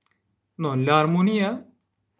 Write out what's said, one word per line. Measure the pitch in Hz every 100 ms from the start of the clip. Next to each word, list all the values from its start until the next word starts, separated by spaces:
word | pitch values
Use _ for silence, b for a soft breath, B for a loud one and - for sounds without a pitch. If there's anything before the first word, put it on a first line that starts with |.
| _ _ _ _ _ -
No, | 151
la | 131 135 156
armonía, | 156 175 190 214 196 254 - _ _ _ _